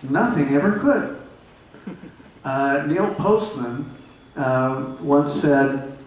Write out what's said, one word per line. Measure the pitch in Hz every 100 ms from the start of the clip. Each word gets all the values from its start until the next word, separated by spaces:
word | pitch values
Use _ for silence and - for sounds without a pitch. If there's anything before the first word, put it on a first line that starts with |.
Nothing | 131 147 240 160 139
ever | 139 202 214
could." | 277 247 - - - - - - - - - 170 160 - - -
Uh, | 135 135 139 143 147
Neil | 170 202 -
Postman, | 196 214 - 135 120 123 151 - - - - -
uh, | 131 131 131 131 131 -
once | 156 143 147
said | - 151 139 135 135 - -